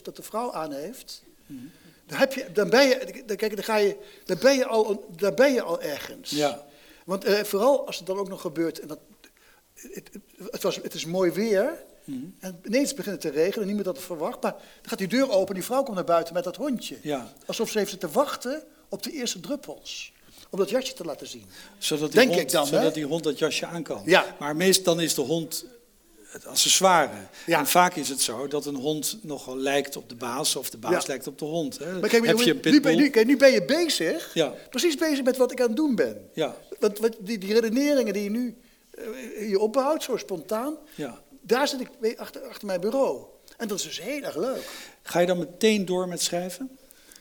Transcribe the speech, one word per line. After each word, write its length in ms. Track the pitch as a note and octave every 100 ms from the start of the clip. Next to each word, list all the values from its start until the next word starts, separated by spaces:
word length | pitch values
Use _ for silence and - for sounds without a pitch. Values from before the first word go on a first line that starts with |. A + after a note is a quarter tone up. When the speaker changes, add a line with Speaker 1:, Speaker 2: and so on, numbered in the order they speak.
Speaker 1:
dat 140 | - -
de 80 |
vrouw 280 | - G#3+ B3
aan 180 | - D#3+
heeft. 520 | C#3 D#3+ C4 - - - _ -
Speaker 2:
Mhm. 140 | - C3 - - _ -
Speaker 1:
Dan 120 | -
heb 160 | C4+
je, 120 | C4 -
dan 160 | F3 F#3+
ben 180 | A#3 C#4
je, 360 | B3+ - - G#3+
dan, 100 | G3
kijk, 200 | A3 G#3
dan 80 |
ga 120 | F#3+ G#3+
je, 200 | G3+ - - - -
dan 120 | F3+
ben 140 | A#3+ C#4
je 80 | B3
al, 400 | A3+ A3 G3+ - E3
dan 180 | G3 -
ben 180 | C#4
je 80 | B3
al 200 | F3+ E3+
ergens. 480 | D#3+ C#3 - - -
Speaker 2:
Ja. 360 | C#3+ D3 - - - - - -
Speaker 1:
Want, 180 | F#3+
eh, 200 | A3+ G3+
vooral 420 | G3+ G3 A#3+ C#4+ -
als 100 | -
het 80 | F3
dan 120 | F#3+
ook 120 | F#3+
nog 120 | F#3
gebeurt, 380 | F3+ D#3+ E3 -
en 80 | D3+
dat, 120 | D3 - _ - _ _ _ _
het, 200 | - -
het, 280 | - - G3+ - - G3
het 100 | -
was, 120 | F#3+ F3+
het 180 | A3+
is 120 | E3+ D3
mooi 260 | F3+ F#3
weer, 520 | D#3+ A3+ G3 B3 E4 - -
Speaker 2:
Mhm. 140 | - C3 D3+ -
Speaker 1:
en 200 | F#3+ F3 -
ineens 280 | A#3 C#4+
begint 300 | - G3 E3+
het 100 | D#3+
te 60 | C#3+
regenen, 260 | F3 G3+ G3
niemand 180 | G3+ F#3
had 100 | F3
het 100 | -
verwacht, 360 | E3+ F3+ -
maar 100 | -
dan 100 | - - - -
gaat 80 | A#3
die 100 | F#3+
deur 220 | A#3 C4+
open 160 | F#3+ F#3+
en 60 |
die 100 | G3
vrouw 200 | F3 B3+
komt 120 | C4+ F#3+
naar 80 | E3
buiten 280 | E3+ E3
met 100 | F3
dat 120 | F3 E3+
hondje. 420 | C#4 A3 - C3
Speaker 2:
Ja. 320 | D3+ C#3 A2+ - -
Speaker 1:
Alsof 240 | F3+ A3
ze 80 | G#3+
heeft 120 | G3
zitten 200 | F#3 E3+
wachten 520 | E3+ C#4+ - B3 D4+ - _ _
op 140 | D4+
de 80 | -
eerste 280 | D#4+ A#3+ G3
druppels, 720 | F3 C#4+ - C3 - - - _ _ - -
om 100 | F3+
dat 100 | F#3
jasje 240 | A#3+ B3+
te 100 | - E3+
laten 220 | C3+ B2+
zien. 180 | A#2+ G2 - - -
Speaker 2:
Zodat 340 | - D#3 D3
die 80 | G#3
Speaker 1:
Denk 120 | C4
Speaker 2:
hond, 100 | F3
Speaker 1:
ik 100 | D#3
dan, 120 | E3
hè? 60 | C#3+
Speaker 2:
zodat 240 | D#3 D#3+
die 120 | D#3 D3
hond 180 | E3
dat 160 | D#3 C#3
jasje 260 | D#3 - E3
aan 180 | E3+
kan. 180 | C#3+ A#2+ G2
Speaker 1:
Ja. 300 | F3 C#3+ -
Speaker 2:
Maar 160 | D3 D#3
meestal 280 | F#3 F#3 F3+ E3+
dan 80 |
is 100 | D#3+
de 80 | -
hond 440 | C3 E3 D#3+ - - - _ _ _ _ -
het 180 | - -
accessoire. 720 | - - - F#3+ F3 C3+ G#2 F#2+ - -
Speaker 1:
Ja. 140 | E3
Speaker 2:
En 80 | C#3
vaak 280 | F3 F3+ E3+
is 140 | B2+
het 120 | C3+
zo 260 | - A#2 C#3
dat 180 | D3 D3
een 100 | C#3+
hond 420 | C3 D#3 C#3 -
nogal 360 | D#3+ C#3 - C3
lijkt 380 | C3+ C#3 C3+ -
op 140 | -
de 60 | A#2+
baas 400 | A#2 B2+ D#3 D3
of 140 | B2+
de 80 | A#2
baas 140 | A2
Speaker 1:
Ja. 120 | F3 C#3
Speaker 2:
lijkt 200 | C3+ -
op 100 | C#3
de 60 | D3+
hond, 320 | E3 D3 -
hè. 120 | D#3 F#3
Speaker 1:
Maar 100 | G3+
kijk, 160 | A#3 A3+
Speaker 2:
Heb 120 | A3+
Speaker 1:
nu, 60 |
Speaker 2:
je 60 | A#3+
een 60 | D3+
Speaker 1:
nu 60 |
ben, 100 | -
Speaker 2:
pitbull? 240 | C#4+ C#4 E3
Speaker 1:
nu, 140 | C#4+
kijk, 180 | A3+ A3+
nu 100 | C4+
ben 140 | C4+
je 140 | A#3 E3+
bezig, 680 | D4+ E4+ - E3 D#4 -
Speaker 2:
Ja. 200 | E3 C#3+ A2+ -
Speaker 1:
precies 260 | B3+ E4+ C#4
bezig 280 | D#4+ C#4
met 140 | B3+ B3
wat 140 | B3
ik 100 | B3+
aan 60 | B3
het 80 | A3
doen 200 | D#4 G#3+
ben. 340 | B2+ G#2 -
Speaker 2:
Ja. 240 | - C#3+ - - -
Speaker 1:
Want, 200 | G#3+ G3+
wat, 160 | A3+ A3+
die, 180 | F#3+ A3+
die 160 | F#3+ A3
redeneringen 540 | A3+ A#3 C#4+ C#4+ A3+
die 100 | G3
je 60 | G3+
nu, 280 | A3 B3 - - _ _
eh, 580 | - - B3 A#3 - G#3+
je 100 | G3
opbouwt, 440 | A3 C4+ C4+ D#4
zo 140 | - G#3+
spontaan, 600 | - F#3 C#3+ A3 C4 D#4 - -
Speaker 2:
Ja. 260 | D3+ - - -
Speaker 1:
daar 260 | F#3 A#3 -
zit 120 | C#4
ik 100 | A#3+ -
mee 200 | A3 A#3+
achter, 220 | - - B3+
achter 200 | - G#3
mijn 120 | F#3
bureau. 440 | G#3 C4+ A#3 C3 - - - -
En 100 | A3
dat 100 | G3+
is 60 |
dus 180 | D#3+ C#3
heel 200 | F3+ C#4+
erg 140 | F#3 C3+
leuk. 340 | A#3 A3 - - - -
Speaker 2:
Ga 180 | - E3
je 60 | F3+
dan 100 | F3+
meteen 480 | D#3 - A3 G#3+ F3+
door 220 | F3+ F#3
met 140 | E3+
schrijven? 560 | - F3 F3+ - C4 - - - - -